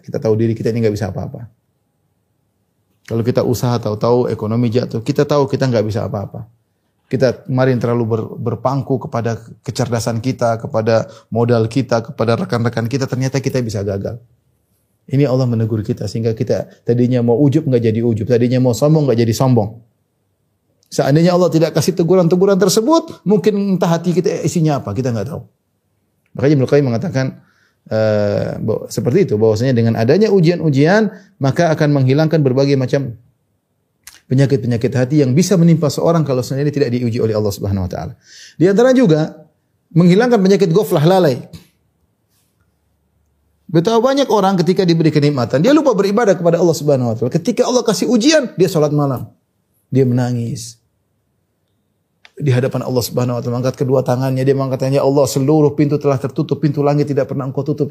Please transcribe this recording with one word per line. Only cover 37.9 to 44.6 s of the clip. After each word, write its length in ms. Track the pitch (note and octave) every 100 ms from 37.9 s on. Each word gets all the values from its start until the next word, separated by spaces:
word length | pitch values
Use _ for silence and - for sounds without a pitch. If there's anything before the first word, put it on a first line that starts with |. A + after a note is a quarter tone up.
taala. 220 | - - - _ - - -
Di 80 | F3
antara 240 | G3+ B3+
juga 560 | C4 A3+ D#3 D#3 - - _ _ _ _
menghilangkan 480 | D#3+ F3 F#3 B3 A#3
penyakit 320 | F#3 G3 F#3
ghaflah, 320 | F3 G#3+ E3
lalai. 480 | D#3+ F#3+ E3 B2 - - _ _ _ _ _ _ _ _ _ _ _ _ _ _ _ _ _ _ _ _ -
Betapa 320 | D#3+ F3+ A3+
banyak 320 | B3+ C#4 C4+
orang 240 | G#3 F#3+
ketika 240 | F#3+